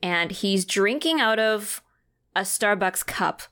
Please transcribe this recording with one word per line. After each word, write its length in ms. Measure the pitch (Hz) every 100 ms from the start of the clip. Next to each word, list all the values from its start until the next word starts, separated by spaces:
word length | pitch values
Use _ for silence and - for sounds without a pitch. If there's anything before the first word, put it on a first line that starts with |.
and 260 | 180 175 170
he's 340 | 185 196 196 180
drinking 560 | 196 202 285 330 320
out 180 | 220 220
of 420 | 220 214 208 - _ _ _ _ _ 190
a 60 |
Starbucks 640 | 190 - 208 202 185 -
cup 380 | - - 165 - -